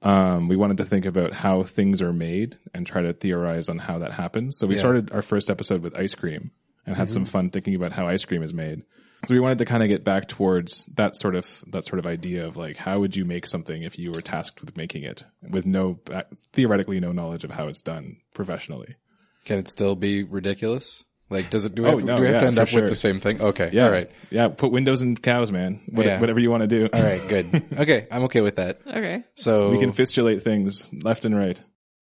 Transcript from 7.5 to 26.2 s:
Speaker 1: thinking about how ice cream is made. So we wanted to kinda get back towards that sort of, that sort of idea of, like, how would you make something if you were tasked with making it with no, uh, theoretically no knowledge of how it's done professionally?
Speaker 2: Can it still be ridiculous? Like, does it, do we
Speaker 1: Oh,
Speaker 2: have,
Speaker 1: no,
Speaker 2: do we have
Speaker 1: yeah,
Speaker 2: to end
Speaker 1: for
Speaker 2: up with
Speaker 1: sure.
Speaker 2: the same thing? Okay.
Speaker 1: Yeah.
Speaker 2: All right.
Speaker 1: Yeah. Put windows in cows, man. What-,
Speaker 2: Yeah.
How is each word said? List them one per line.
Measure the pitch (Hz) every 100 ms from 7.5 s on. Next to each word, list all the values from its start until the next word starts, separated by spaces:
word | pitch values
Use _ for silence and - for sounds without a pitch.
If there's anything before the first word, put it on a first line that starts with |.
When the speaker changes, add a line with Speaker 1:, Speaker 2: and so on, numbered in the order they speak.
Speaker 1:
thinking | 98 101 92
about | 87
how | 92 87
ice | 95 -
cream | 87
is | 80
made. | 82 78 76 - _ _ _ -
So |
we | 123
wanted | 127 127
to | 117
kinda | 117 110
get | 101 -
back | 95 -
towards | - 95 92 85 - - -
that | 104 -
sort | 101 90
of, | - - -
that | 92 -
sort | 92
of | 85
idea | 85 90 87 82
of, | 82
like, | 80 76
how | - 98
would | 98 98
you | 87
make | 87 -
something | 90 80 80
if | 82 -
you | 87 82
were |
tasked | - 82 82 -
with | 76 82
making | 85 78
it | 71 - - _ -
with | 92 90
no, | 95 92 87 -
uh, | 92 - - _
theoretically | - 123 101 98 95
no | 87
knowledge | 87 85 82
of | 80
how | 80 76
it's | 76
done | - - 65 - _
professionally? | - 92 87 - 67 50 - _ _ _ _
Speaker 2:
Can | - 101
it | 92
still | - 101 98
be | 101 101
ridiculous? | 98 98 95 98 110 127 - - _ _ -
Like, | 95 87
does | 110 104
it, | 95
do |
we | -
Speaker 1:
Oh, | 131
Speaker 2:
have, | 95
Speaker 1:
no, | 120
Speaker 2:
do |
we | 127
have | 143
Speaker 1:
yeah, |
Speaker 2:
to | 131
end | 117
Speaker 1:
for |
Speaker 2:
up | 113
with | 120
Speaker 1:
sure. | 107
Speaker 2:
the | 87
same | 107 95
thing? | 104 110
Okay. | 107 95 85
Speaker 1:
Yeah. | 98 120
Speaker 2:
All |
right. | 92 85 - -
Speaker 1:
Yeah. | 110 117
Put | - 139
windows | 123 135 131
in | 127 117
cows, | - 123 113
man. | 92 92 90 -
What-, | 113 107
Speaker 2:
Yeah. | 95